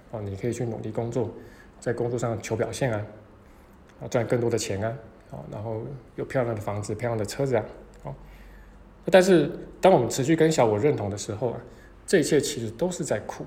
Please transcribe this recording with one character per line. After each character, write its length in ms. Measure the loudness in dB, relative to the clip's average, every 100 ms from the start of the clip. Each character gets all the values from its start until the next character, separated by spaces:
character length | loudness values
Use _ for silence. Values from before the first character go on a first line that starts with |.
| -12
哦， 100 | -10
你 140 | -8 -4
可 120 | -4
以 60 |
去 100 | -2 -4
努 140 | -6
力 100 | -6
工 180 | -6 -4
作， 220 | -2 -4 -6 -18 -20 -20 -8
在 120 | -4
工 200 | -2 -2
作 80 | -2
上 200 | -2 -4
求 120 | -4 -2
表 160 | -2
现 220 | 0 -2
啊， 120 | -2 -6 -14 -20 -20 -20 -20 -20 -20 -20 -14
啊， 60 | -4
赚 180 | -2 0
更 120 | 2
多 120 | 2
的 40 | 0
钱 240 | -2 -4
啊， 120 | -4 -6 -14 -20 -16
哦， 120 | -14 -12
然 120 | -10
后 180 | -6 -6 -8 -14 -14 -10
有 80 |
漂 200 | -4 -2
亮 100 | -2
的 80 | -2
房 180 | -4 -6
子、 140 | -4
漂 160 | -4 -4
亮 80 | -2
的 80 | -4
车 180 | -2
子 120 | 0 0
啊， 100 | -2 -12 -20 -16
哦。 120 | -14 -14 -18 -20 -20 -20 -20 -20 -20 -10 6
但 100 | 8
是 300 | 8 6 4 -4 -12 4
当 140 | 6
我 60 | 6
们 100 | 4
持 140 | 0
续 120 | 2 4
跟 160 | 4
小 140 | 6 4
我 140 | 4
认 160 | 2 0
同 160 | -2
的 60 | -6
时 140 | -6
候 180 | -4 -4
啊， 100 | -4 -12 -20 -20 -16 0
这 140 | 2
一 20 |
切 180 | 4 2
其 180 | 2 -4
实 120 | -6
都 180 | -4 -4
是 160 | -2 -4
在 140 | -4
苦 260 | -4 -12